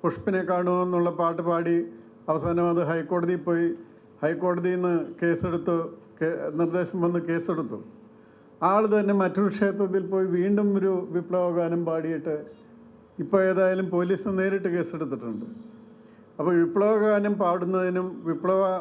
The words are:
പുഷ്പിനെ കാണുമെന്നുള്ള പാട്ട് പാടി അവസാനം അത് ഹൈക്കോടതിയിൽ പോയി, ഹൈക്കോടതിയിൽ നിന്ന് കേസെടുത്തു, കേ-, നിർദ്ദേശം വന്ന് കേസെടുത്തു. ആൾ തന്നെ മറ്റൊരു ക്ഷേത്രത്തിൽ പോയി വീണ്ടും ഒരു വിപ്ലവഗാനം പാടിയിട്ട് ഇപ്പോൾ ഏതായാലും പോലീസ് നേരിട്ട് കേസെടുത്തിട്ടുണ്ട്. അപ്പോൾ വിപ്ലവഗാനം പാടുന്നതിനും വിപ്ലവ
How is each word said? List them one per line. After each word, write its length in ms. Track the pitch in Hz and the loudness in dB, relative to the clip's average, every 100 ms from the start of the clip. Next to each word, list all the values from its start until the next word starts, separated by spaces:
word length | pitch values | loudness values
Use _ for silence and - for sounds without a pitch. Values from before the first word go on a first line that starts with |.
പുഷ്പിനെ 400 | 175 - - 185 175 | -2 -2 -2 -2 0
കാണുമെന്നുള്ള 600 | 180 180 180 180 175 170 160 | 0 2 0 0 0 0 0
പാട്ട് 240 | 170 170 170 | -2 0 0
പാടി 280 | 170 170 170 170 - - - - | 0 2 0 -2 -12 -20 -14 -2
അവസാനം 340 | 156 165 170 175 | -2 0 0 2
അത് 80 | 170 156 | 2 0
ഹൈക്കോടതിയിൽ 520 | 165 147 180 175 180 147 | -2 -2 -2 0 -2 0
പോയി, 200 | 170 170 170 - - - - | 0 0 -2 -12 -20 -20 -4
ഹൈക്കോടതിയിൽ 560 | 151 170 180 175 175 180 | -2 0 -2 0 0 0
നിന്ന് 160 | 180 170 151 - | 0 0 -2 -2
കേസെടുത്തു, 560 | 170 165 185 170 175 170 165 - - - | 0 0 -2 -2 -2 -2 -2 -10 -20 -4
കേ-, 180 | 160 165 147 151 | -4 -2 -6 -2
നിർദ്ദേശം 380 | 170 175 175 185 170 | 0 0 -2 -2 0
വന്ന് 140 | 175 160 | 0 -2
കേസെടുത്തു. 500 | 165 170 165 120 107 - - - - - - - - 170 | -2 -2 -4 -4 -8 -12 -20 -20 -20 -20 -20 -20 -2 2
ആൾ 120 | 202 220 208 | 4 4 2
തന്നെ 180 | 202 202 | 2 2
മറ്റൊരു 280 | 185 185 202 - | 2 2 0 2
ക്ഷേത്രത്തിൽ 480 | 202 196 190 190 180 | 0 2 0 0 0
പോയി 140 | 190 185 175 | 0 0 2
വീണ്ടും 300 | 190 202 208 196 | 2 2 2 2
ഒരു 140 | 190 185 185 170 | 0 0 -2 -6
വിപ്ലവഗാനം 680 | 170 180 180 170 170 170 165 | -2 -2 0 0 0 -2 -2
പാടിയിട്ട് 460 | 160 160 160 160 151 - - - - - - - - | -2 -2 -4 -4 -6 -8 -20 -20 -20 -20 -20 -20 -10
ഇപ്പോൾ 160 | 147 196 190 | 0 4 4
ഏതായാലും 380 | 190 185 185 185 | 4 2 2 0
പോലീസ് 360 | 175 180 190 202 190 | 0 2 0 0 0
നേരിട്ട് 300 | 190 196 185 | 0 0 0
കേസെടുത്തിട്ടുണ്ട്. 720 | 170 165 160 147 127 117 107 117 - - - - - - - - - | -2 -2 -4 -6 -6 -6 -8 -10 -14 -18 -20 -20 -20 -20 -20 -20 -2
അപ്പോൾ 160 | 156 175 | 2 4
വിപ്ലവഗാനം 720 | 170 196 208 220 214 208 208 202 | 4 4 4 4 4 4 2 2
പാടുന്നതിനും 680 | 185 175 175 185 185 180 185 175 165 | 2 2 0 0 0 0 -4 -6 -6
വിപ്ലവ 360 | 160 180 190 190 185 | -2 0 2 2 0